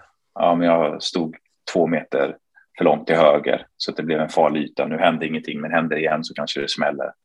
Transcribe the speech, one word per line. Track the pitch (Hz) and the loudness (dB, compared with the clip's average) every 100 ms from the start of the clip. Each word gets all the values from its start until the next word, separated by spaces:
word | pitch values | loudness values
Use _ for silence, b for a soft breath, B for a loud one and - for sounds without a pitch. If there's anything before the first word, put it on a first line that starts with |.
| b b _ | b b _
Ja, | - 85 | 0 2
men | 87 87 | 4 4
jag | 82 76 78 | 4 2 -2
stod | - 90 80 - _ _ - | -4 -2 -4 -8 _ _ -4
två | 92 80 | 0 2
meter | 80 - 69 69 - _ b b - | 0 -2 -2 -2 -4 _ b b 0
för | |
långt | 85 76 - | 2 2 2
till | 82 | 4
höger | 78 73 69 - - - | 6 6 2 -4 -6 -10
så | - | -8
att | - | -6
det | |
blev | 78 78 | -2 -2
en | 78 | -2
farlig | - 78 76 | 2 2 2
yta. | 73 - 71 | -4 -4 -4
Nu | 80 | 2
hände | 90 80 78 | 2 2 -4
ingenting, | 80 - 73 | -6 -8 -8
men | 78 | -4
händer | 82 82 78 | -2 0 -2
igen | 78 78 | -2 -2
så | 80 | -6
kanske | - 73 71 | -8 -8 -6
det | 71 | -6
smäller. | - 73 69 - - | -2 -2 -2 -8 -10